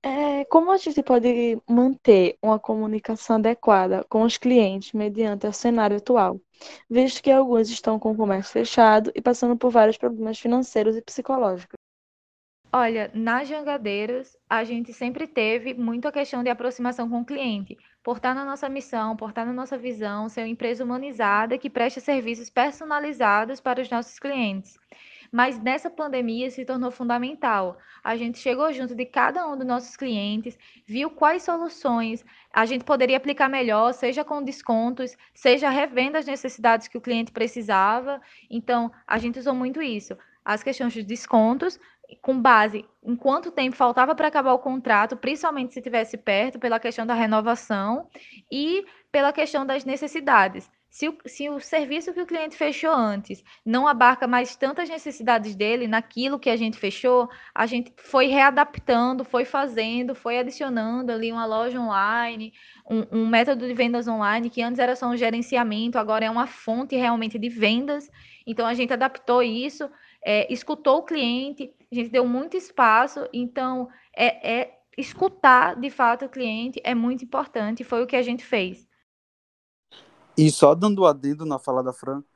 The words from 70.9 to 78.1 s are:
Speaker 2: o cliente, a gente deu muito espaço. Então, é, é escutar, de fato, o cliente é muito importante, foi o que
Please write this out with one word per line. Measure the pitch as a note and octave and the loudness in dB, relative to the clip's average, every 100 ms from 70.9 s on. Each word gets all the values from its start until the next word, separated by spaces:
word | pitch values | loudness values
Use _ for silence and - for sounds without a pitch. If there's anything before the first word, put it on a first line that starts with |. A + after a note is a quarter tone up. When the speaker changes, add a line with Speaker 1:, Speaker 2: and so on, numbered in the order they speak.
| C#4+ | 4
Speaker 2:
o | |
cliente, | E4 D#4+ A#3+ A#3+ C#4 C#4+ B3+ _ _ | 2 -2 -2 -2 -6 -10 -14 _ _
a | |
gente | A#3+ A#3 | -6 -2
deu | B3 B3 | 0 2
muito | B3 D#4+ F#4 | -2 -4 -8
espaço. | F4+ - A#3+ A3 C#4 - - | -8 2 4 6 2 -2 -8
Então, | A#3+ B3 C4+ B3+ B3+ B3 - _ - | -6 -6 -4 -4 -4 -8 -12 _ 0
é, | A#3+ - - A#3 | 0 0 -4 -4
é | B3 _ _ - | -4 _ _ -10
escutar, | C4+ - F#4+ F#4+ C#4+ B3+ D4 B3 | -10 -2 -2 4 6 8 6 -2
de | A#3 | -8
fato, | A#3 A#3+ A#3+ | 0 2 2
o | B3+ | -4
cliente | C4 A#3+ A3 A#3+ B3+ | -6 -6 -4 -8 -6
é | - | -4
muito | A#3+ A#3 B3+ | 0 0 -4
importante, | A#3+ C4+ C#4+ A#3 G#3+ A#3 | -6 -6 -4 -4 -4 -6
foi | B3 A#3 | -4 -2
o | |
que | B3 | 0